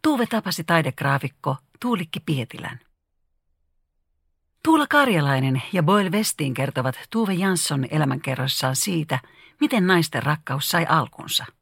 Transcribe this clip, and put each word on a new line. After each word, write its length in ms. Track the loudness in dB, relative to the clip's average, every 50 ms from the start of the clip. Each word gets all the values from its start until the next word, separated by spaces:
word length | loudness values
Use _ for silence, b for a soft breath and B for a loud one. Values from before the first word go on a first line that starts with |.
Tuve 240 | 2 2 2 2 0
tapasi 380 | 0 -2 -4 -2 -4 -6 -6 0
taidegraafikko 920 | 2 2 2 2 0 -4 -2 0 0 0 0 -2 -6 _ _ -4 -4 -4 -4 _ _ _ _
Tuulikki 400 | -2 -2 -2 -2 -2 -8 -8 -8
Pietilän. 600 | _ -2 -2 -2 -2 -8 -10 -12 -12 -12 -12 -14 _ _ _ _ _ _ _ _ _ _ _ _ _ _ _ _ _ _ _ _ _ _ _ _ _ _ _ _ _ _ _ _ _ _ _ _
Tuula 240 | 2 4 4 4 4
Karjalainen 760 | 4 4 4 4 4 4 2 2 2 2 2 2 2 0 0 -2 -2
ja 100 | 0 2
Boel 280 | 4 4 4 4 2 2
Westin 440 | 0 0 -2 -2 -4 -4 -4 -4 -2
kertovat 440 | -4 -4 -4 -2 -2 -2 -2 -4 -6 -14 _
Tuve 240 | -2 -2 0 0 0
Jansson 520 | 0 0 0 0 0 0 -2 -2 -2 -2 -2
elämänkerroissaan 840 | 0 0 0 0 -2 -4 -4 -6 -4 -2 -2 -4 -2 -2 -2 -2 0
siitä, 420 | -2 -2 -2 -2 -2 -2 -2 -4 -6 b b b b b b b b
miten 260 | 0 2 2 2 4
naisten 360 | 4 4 4 2 0 -2 -2
rakkaus 480 | 0 0 -2 -2 _ -6 -4 -4 -2 0
sai 160 | 0 0 2 2
alkunsa. 580 | 2 2 2 -2 -8 -16 -10 -4 -4 -4 -4 -6 _ _